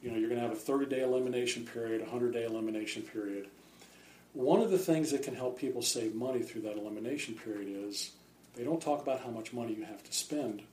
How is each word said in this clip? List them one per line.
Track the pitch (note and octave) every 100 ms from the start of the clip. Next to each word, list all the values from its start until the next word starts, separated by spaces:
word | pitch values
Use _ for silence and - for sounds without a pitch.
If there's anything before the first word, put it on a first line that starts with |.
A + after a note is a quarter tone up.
You | B2
know, | A2+
you're | A2
gonna | A#2+
have | A#2+
a | G#2+
thirty-day | - C#3 C3+ C3
elimination | B2+ B2+ B2+ B2 A#2+ A#2+ A#2
period, | A#2+ A2+ A2+
a | G#2+
hundred-day | B2 A#2+ A#2
elimination | A2+ A2+ A2 G#2+ G#2+ A2
period. | G#2+ A2 G2+ G2+ F#2+ - - - - - - - -
One | C#3+ B2+ F#3+
of | G#3+
the | F#3
things | - D#3+ D3
that | C#3
can | C3
help | A#2+ B2+ B2+
people | C3+ A#2+
save | A#2 B2 A2+
money | G#2+ B2+ B2+
through | A2 A2+
that | G#2+ G#2
elimination | G#2 G#2 A#2 D3 C3
period | A2 A2+ G#2 G2+
is | G2 G2+ G2+ - - - - -
they | -
don't | B2 E3
talk | D#3 D3
about | C#3+ C3
how | B2+
much | A2+ A2
money | B2 A#2
you | G#2+
have | A2 -
to | -
spend | - - D3 B2+ G#2 -